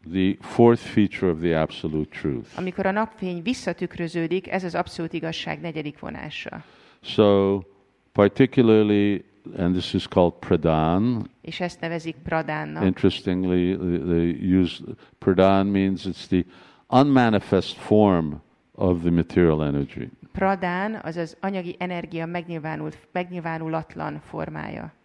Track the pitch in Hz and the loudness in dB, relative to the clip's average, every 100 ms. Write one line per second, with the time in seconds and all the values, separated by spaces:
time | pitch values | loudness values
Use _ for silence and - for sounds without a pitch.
0 | 78 92 95 - - - 117 117 - - | -4 0 0 -2 -6 6 6 6 0 0
1 | 101 - 92 80 85 80 78 - 80 78 | 0 0 -2 0 0 0 0 -4 -6 -4
2 | 78 - 78 64 55 - 185 180 190 202 | -6 -6 -4 -4 -8 -10 -8 -4 -2 -2
3 | 220 - 185 175 170 254 - 175 180 - | -4 -6 -8 -6 -6 -6 -6 -6 -8 -6
4 | 170 170 165 185 185 190 185 170 180 - | -6 -4 -2 -4 -4 -6 -4 -6 -6 -8
5 | 165 165 160 160 - 151 170 156 147 - | -8 -6 -6 -8 -8 -8 -8 -8 -10 -10
6 | - - 156 - - - - _ _ _ | -14 -12 -12 -12 -12 -14 -18 _ _ _
7 | - - 104 101 98 98 95 _ _ _ | -6 4 6 6 4 0 -6 _ _ _
8 | _ - 101 - 131 - 113 110 104 104 | _ 2 2 4 2 4 6 6 6 4
9 | 101 101 - _ - 90 90 90 - 95 | 2 0 -6 _ -14 -2 0 0 -2 -4
10 | - - 87 - - 87 82 78 78 90 | 0 4 4 2 0 2 2 2 2 2
11 | 117 120 - _ - - 180 - 165 165 | 0 -2 -6 _ -16 -8 -8 -8 -10 -8
12 | 165 156 165 160 151 151 151 156 95 92 | -10 -12 -4 -4 -4 -6 -8 0 0 2
13 | 95 - - 90 92 92 90 95 90 87 | 0 0 -4 -2 0 0 0 0 -2 -2
14 | 82 85 87 85 98 92 87 - - - | 0 0 0 -2 2 2 2 -2 -14 -16
15 | - _ 98 92 95 98 98 98 98 95 | -18 _ 0 4 6 6 2 2 0 -2
16 | 98 85 - 92 90 - - _ _ 123 | -6 -10 -2 0 0 -12 -20 _ _ 4
17 | 143 131 120 104 - 98 - - - 107 | 6 4 4 2 2 0 0 -12 2 6
18 | 104 87 78 76 _ _ _ - 95 87 | 6 4 0 -8 _ _ _ -2 0 2
19 | 85 85 80 95 85 78 73 71 71 - | 2 2 2 4 4 4 0 -2 -6 -10
20 | - _ - - 190 190 180 180 208 220 | -14 _ -14 -4 -2 -2 -4 -4 -6 -8
21 | - 165 165 - 196 190 175 - 180 175 | -10 -8 -10 -8 -8 -6 -8 -8 -8 -8
22 | 165 165 165 175 170 165 156 156 151 - | -8 -8 -6 -8 -8 -10 -8 -8 -10 -12
23 | _ 180 180 180 165 160 160 160 156 165 | _ -8 -6 -8 -8 -8 -6 -6 -8 -10
24 | 156 151 - - 160 156 - - 160 _ | -10 -10 -12 -10 -10 -10 -12 -12 -14 _